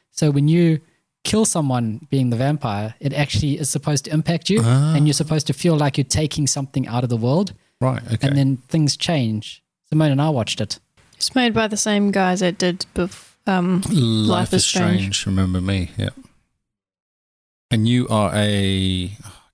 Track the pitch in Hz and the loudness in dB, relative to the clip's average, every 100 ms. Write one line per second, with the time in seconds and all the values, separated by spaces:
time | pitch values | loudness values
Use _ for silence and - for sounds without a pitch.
0 | _ - 156 143 147 170 170 156 _ _ | _ -2 0 2 4 4 4 2 _ _
1 | _ _ - 214 220 175 143 123 117 107 | _ _ -2 0 0 0 0 0 -2 -4
2 | - 139 127 117 135 147 123 101 110 - | -4 0 0 0 0 0 -2 -4 -6 -6
3 | 143 139 147 - 147 143 151 151 151 143 | -4 -2 -2 -2 -2 -2 -2 -4 -2 -2
4 | - 151 160 165 - 208 113 131 151 160 | -2 -2 0 -2 0 0 2 2 4 4
5 | 151 139 156 156 - 135 180 156 147 143 | 2 2 0 -2 -2 -2 2 2 2 0
6 | 131 - 156 - 139 143 135 135 127 117 | -2 0 -2 -2 -2 -2 -4 -4 -2 -2
7 | 123 117 120 151 202 - _ - 127 123 | -2 0 2 0 0 -6 _ -4 -2 -2
8 | 117 113 139 139 135 131 - 165 147 - | -4 -2 0 2 2 0 -2 0 0 0
9 | - 160 117 107 - - _ _ - 156 | -2 0 0 -2 -8 -18 _ _ -2 2
10 | 156 135 156 139 104 - 104 - _ _ | 2 2 2 0 -2 -4 -6 -8 _ _
11 | _ - - 262 240 220 220 208 220 208 | _ -8 -4 0 0 0 -2 -2 0 2
12 | 202 196 185 180 185 175 180 180 - - | 2 2 0 2 0 0 -2 -2 -6 -4
13 | 180 - - _ - 185 180 185 185 190 | -6 -6 -20 _ -2 0 0 0 0 2
14 | 117 110 107 - 113 185 - - 110 92 | 2 2 2 0 0 0 0 0 2 2
15 | 95 101 - 95 92 92 92 98 85 - | 0 -4 -2 0 2 0 0 -2 -2 -4
16 | 101 - - _ _ _ _ _ _ _ | -6 -6 -20 _ _ _ _ _ _ _
17 | _ _ _ _ _ _ - 113 110 123 | _ _ _ _ _ _ -4 0 2 2
18 | 123 110 98 107 104 101 98 95 95 92 | 2 0 0 0 0 0 0 0 0 -2
19 | 90 101 - - _ | -4 -10 -18 -20 _